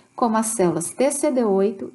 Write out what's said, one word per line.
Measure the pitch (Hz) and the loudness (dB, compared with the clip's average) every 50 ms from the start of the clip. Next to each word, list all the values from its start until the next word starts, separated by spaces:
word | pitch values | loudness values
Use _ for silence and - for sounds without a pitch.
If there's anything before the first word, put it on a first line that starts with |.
| - _ _ | -20 _ _
como | - 247 233 220 220 | -2 0 0 2 0
as | 226 220 | 0 0
células | - - 185 170 156 160 170 - | 0 0 0 2 2 0 -4 -6
T | - - 254 285 | -2 0 0 0
C | 285 - 320 302 | 0 0 0 0
D | 254 254 233 | 0 2 2
oito | 208 190 190 196 214 226 - 254 - - | 2 2 2 2 0 0 -4 -10 -14 -4